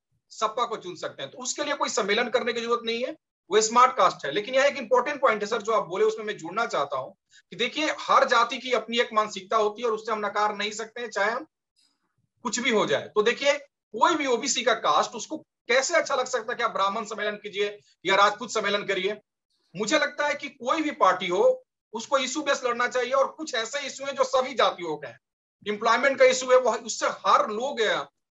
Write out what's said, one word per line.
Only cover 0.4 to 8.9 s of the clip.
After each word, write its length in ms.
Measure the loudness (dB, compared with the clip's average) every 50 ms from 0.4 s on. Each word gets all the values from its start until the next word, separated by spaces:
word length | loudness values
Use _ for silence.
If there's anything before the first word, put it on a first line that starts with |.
| -4 -2 0 -2 -2
को 120 | -2 -4
चुन 180 | -8 -10 -12 -12
सकते 280 | -8 -10 -10 -8 -10 -12
हैं। 80 | -12
तो 60 | -12
उसके 260 | -10 -8 -8 -4 -4 -2
लिए 100 | -4 -2
कोई 160 | -2 -2 -2
सम्मेलन 400 | 0 -2 0 0 0 0 0 0
करने 240 | 0 0 0 0 -4
की 80 | -4
जरूरत 200 | -2 -2 -2 -2 -2
नहीं 200 | -4 -4 -2 -4
है, 120 | -6 -6 _ _ _ _ _ _ 2
वो 100 | 2 2
स्मार्ट 340 | 2 4 6 6 6 6 6
कास्ट 300 | 4 4 4 2 0 -6
है। 60 | -4
लेकिन 240 | -4 -2 -4 0 2
यह 80 | 4 4
एक 140 | 2 2
important 440 | -2 -2 2 2 2 2 0 -4 2
point 200 | 2 2 2 2
है 60 | -2
सर, 140 | -4 -4 -4
जो 100 | -2 0
आप 160 | 0 0 0
बोले 180 | -2 0 2 2
उसमें 200 | 2 0 -2 -8
मैं 120 | -8 -8
जुड़ना 280 | -8 -10 -8 -4 -4 -2
चाहता 320 | -2 0 -2 -2 -2 -4
हूँ 180 | -8 -8 -8 -14 _ _ _ _ -20 _ -16
कि 60 | -6
देखिए 340 | -4 -4 -4 -2 -2 -2 -2 -2 -4
हर 280 | 0 4 4 4 6
जाति 300 | 6 4 4 4 2 0
की 140 | -6 -2 -2
अपनी 280 | -2 -2 -2 -2